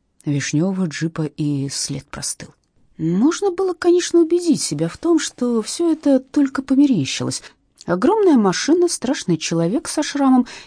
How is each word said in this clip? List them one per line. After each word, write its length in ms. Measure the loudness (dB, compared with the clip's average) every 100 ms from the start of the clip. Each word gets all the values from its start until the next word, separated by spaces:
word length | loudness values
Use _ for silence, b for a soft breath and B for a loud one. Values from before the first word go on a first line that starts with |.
| _ _
вишнёвого 600 | -4 -4 -2 0 0 -2 -4
джипа 400 | -4 -6 -4 -6
и 420 | -4 -4 -4 -4
след 380 | -8 -8 -10 -12
простыл. 480 | -12 -10 -12 -16 _ _ _ _ -6
Можно 540 | -2 2 2 2 -2
было, 220 | -2 -4
конечно, 460 | 0 2 2 2 2
убедить 400 | 2 2 0 0
себя 280 | -2 -4 -4
в 100 | -2
том, 220 | 0 0
что 420 | 0 -4 -2 -2
всё 300 | -4 -2 0
это 260 | 0 2 2
только 440 | 2 0 0 -2
померещилось. 800 | 0 4 4 2 0 -4 -6 -8 -12 _ _ _ -4
Огромная 500 | 0 2 4 4 4
машина, 520 | 4 0 2 2 2
страшный 500 | 0 -4 -4 -2 -2
человек 500 | -2 -2 0 -2 -4
со 140 | -4
шрамом, 440 | -4 0 4 4 2 B